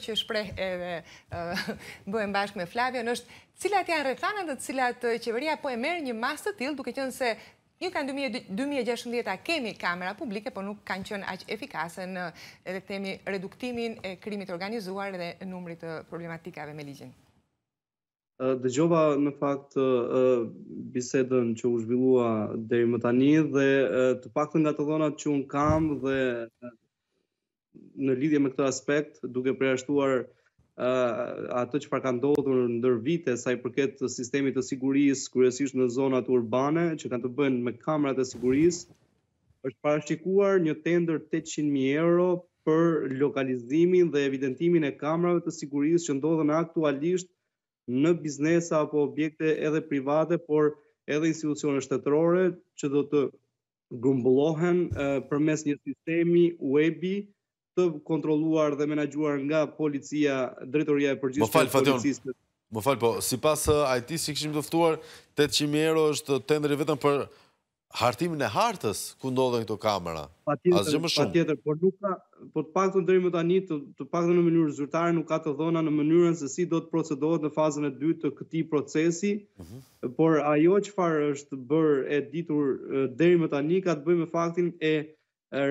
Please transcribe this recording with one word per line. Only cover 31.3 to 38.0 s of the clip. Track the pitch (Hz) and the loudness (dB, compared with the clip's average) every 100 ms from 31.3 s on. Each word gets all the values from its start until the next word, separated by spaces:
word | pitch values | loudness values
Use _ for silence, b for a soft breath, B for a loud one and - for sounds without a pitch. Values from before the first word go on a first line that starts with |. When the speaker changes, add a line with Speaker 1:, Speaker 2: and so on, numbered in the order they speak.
| - - 123 | -6 -6 -4
Speaker 2:
atë | 120 147 | -2 -4
çfarë | - 135 131 | -4 -4 -2
ka | 123 | 0
ndodhur | 139 147 135 131 123 117 | 0 2 2 2 2 2
ndër | 127 120 | 2 2
vite | 120 170 135 117 | 0 -2 0 -2
sa | 127 | -2
i | 120 | -2
përket | 123 120 135 135 123 | -2 0 -2 -2 -6
sistemit | - 120 139 139 131 | -6 -4 -2 0 -2
të | |
sigurisë, | 123 135 131 139 143 131 - | -2 -2 0 4 4 2 -2
kryesisht | 127 127 123 139 127 | 2 4 2 -2 0
në | 127 | 0
zonat | 120 139 131 120 | 2 2 0 2
urbane, | 123 113 123 143 160 170 156 | 0 2 0 2 2 0 -2
që | 120 | -6
kanë | 120 123 | -6 -4
të | 123 | -2
bëjnë | 139 127 120 | 0 0 -2
me | 113 | -6
kamerat | - 156 | -4 0